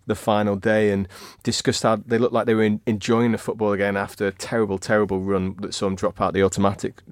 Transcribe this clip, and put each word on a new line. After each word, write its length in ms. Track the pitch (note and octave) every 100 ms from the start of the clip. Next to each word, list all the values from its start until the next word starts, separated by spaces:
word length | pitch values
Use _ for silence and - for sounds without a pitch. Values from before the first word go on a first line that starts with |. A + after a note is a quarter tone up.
| -
the 80 |
final 400 | G#2 - G#2 G#2
day 380 | G2 A2 G#2+ G#2
and 160 | G2 F#2 - - -
discussed 400 | A2+ - - A#2
how 140 | A#2 A2
they 220 | - A#2
looked 160 | A#2+
like 120 | A#2 A2+
they 80 |
were 80 | A2
en-, 180 | G#2+ G#2+ -
enjoying 460 | G#2 - A#2 A#2+
the 60 | A2
football 340 | - - G#2+
again 240 | G2 G2+ G2
after 320 | G2 - G2+
a 40 |
terrible, 460 | - - A#2 G#2 F#2+
terrible 400 | - G#2+ G2 F#2+
run 380 | F#2+ G2 F#2 F#2+
that 120 | G2
saw 120 | - G2+
them 100 | F#2+
drop 240 | G2 -
out 120 | F#2+
the 120 | F2
automatic 580 | F#2+ - G2 G#2 - - -